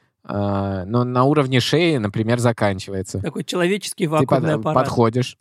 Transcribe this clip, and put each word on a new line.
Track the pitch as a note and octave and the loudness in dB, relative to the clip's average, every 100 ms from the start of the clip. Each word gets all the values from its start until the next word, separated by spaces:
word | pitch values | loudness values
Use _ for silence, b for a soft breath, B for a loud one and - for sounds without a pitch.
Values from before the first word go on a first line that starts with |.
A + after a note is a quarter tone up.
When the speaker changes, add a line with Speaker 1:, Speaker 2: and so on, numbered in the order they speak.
| _ _ - | _ _ -8
Speaker 1:
Э, | G2+ G2+ G2 G2 F#2+ F#2 | -4 -2 -2 -4 -4 -2
но | A#2+ | -2
на | B2 B2 | 0 2
уровне | C3+ D3+ C3 C3 | 4 4 2 2
шеи, | - D3+ E3+ C#3+ | 2 2 2 2
например, | G#2 A2+ A2+ A#2+ | 0 -2 0 2
заканчивается. | A#2 A2+ G#2 F#2+ - G2 F#2 G2 | 2 2 0 -2 -6 -8 -6 -6
Speaker 2:
Такой | C3 - | -6 -6
человеческий | D3+ F3+ F3 G3+ - - | -6 -2 0 -2 -6 -4
Speaker 1:
Ты | E3 | -2
Speaker 2:
вакуумный | D#3 C3 C#3 D#3+ | 2 2 2 2
Speaker 1:
под-, | D3+ | 0
Speaker 2:
аппарат. | D#3 B2+ | 0 0
Speaker 1:
подходишь, | B2+ - A2+ B2 B2 - | 2 2 2 2 -4 -6